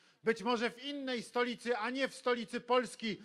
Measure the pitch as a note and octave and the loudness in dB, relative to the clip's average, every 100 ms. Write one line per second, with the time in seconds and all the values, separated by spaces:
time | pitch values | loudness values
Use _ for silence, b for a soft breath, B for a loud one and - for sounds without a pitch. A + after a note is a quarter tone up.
0 | b b G3 A3+ G3+ A#3+ A#3 A#3 C4+ C#4+ | b b 0 0 2 2 0 -2 -8 -6
1 | C4 B3 F#3 A#3+ B3 A#3 A#3 A#3+ A3 B3+ | -2 -4 -2 0 0 0 -2 0 0 0
2 | C4+ - B3 B3 A3+ A#3+ A#3+ B3 A#3+ - | -2 0 0 0 0 -4 2 4 2 -2
3 | A3 F#3 | -4 -4